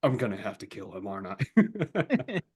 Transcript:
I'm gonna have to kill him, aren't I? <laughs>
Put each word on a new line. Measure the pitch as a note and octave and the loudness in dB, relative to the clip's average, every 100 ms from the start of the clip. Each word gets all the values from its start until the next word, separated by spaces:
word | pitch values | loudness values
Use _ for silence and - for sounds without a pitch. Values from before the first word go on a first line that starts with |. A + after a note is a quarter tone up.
I'm | D3 B2+ | 2 2
gonna | A#2+ F#2+ | 0 -2
have | G2+ F#2 | -6 -8
to | G2+ | -12
kill | - F#2+ | -12 -12
him, | F#2 G2 | -10 -8
aren't | F#2+ F#2 | -8 -8
I? | G2 - - A3 G#3 E3+ G3+ - B3+ - G3 | -4 4 6 4 2 -4 -2 0 0 0 -6
<laughs> | - | -6